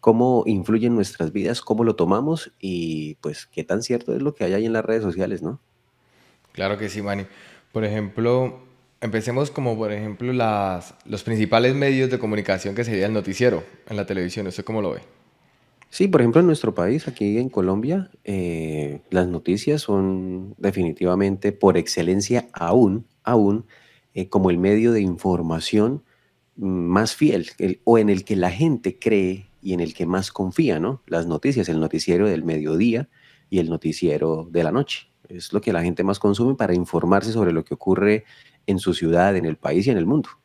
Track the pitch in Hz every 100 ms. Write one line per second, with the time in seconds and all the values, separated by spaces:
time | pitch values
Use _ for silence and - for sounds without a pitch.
0 | - 113 123 123 113 101 87 110 120 117
1 | 95 - 80 101 90 120 - 110 117 107
2 | 87 101 143 160 - _ 98 87 82 80
3 | 76 78 78 76 - - 78 98 120 120
4 | - 117 139 147 92 98 113 113 107 113
5 | 107 87 95 95 82 143 _ _ _ _
6 | _ _ _ _ _ - 95 101 107 104
7 | 101 101 95 - - - _ 117 107 107
8 | 104 104 117 127 127 - - _ _ _
9 | 117 110 107 123 143 147 127 110 107 104
10 | 107 101 123 127 113 104 98 90 - -
11 | - 104 - 110 104 113 123 135 139 135
12 | 131 127 110 107 101 95 101 98 117 104
13 | 98 110 98 95 123 92 - - - 104
14 | 98 95 90 110 95 90 101 110 95 60
15 | - _ _ _ _ _ _ _ _ -
16 | 196 165 120 123 180 151 110 95 87 143
17 | - 123 101 107 127 - 92 98 123 185
18 | 190 _ - 98 87 82 80 78 73 73
19 | _ 92 90 85 - 101 - 151 - 101
20 | 95 95 92 92 95 - 98 95 85 78
21 | 90 92 98 98 101 101 - 90 - -
22 | 85 95 98 120 - - 85 110 110 104
23 | - _ - 120 101 104 113 - _ _
24 | _ - 92 104 92 87 95 104 117 113
25 | 95 87 95 87 82 82 - 107 110 143
26 | _ _ _ _ _ - 98 92 85 92
27 | 113 - 151 104 82 - 95 - - 117
28 | 104 95 - 98 90 87 160 127 95 -
29 | 117 104 92 95 98 _ 98 90 82 -
30 | 85 92 95 - 95 87 156 80 90 135
31 | - 82 85 78 - 127 87 80 80 80
32 | - 87 104 82 82 78 76 80 117 113
33 | 147 _ _ _ _ 95 82 82 80 76
34 | 85 76 78 80 82 82 80 107 143 -
35 | - _ - 90 - 101 110 87 85 82
36 | 95 101 104 101 120 135 101 90 87 85
37 | 87 98 101 113 92 82 - - - 92
38 | 101 107 - - - _ - 95 95 85
39 | 82 87 95 95 82 78 - 180 110 110
40 | 82 147 113 -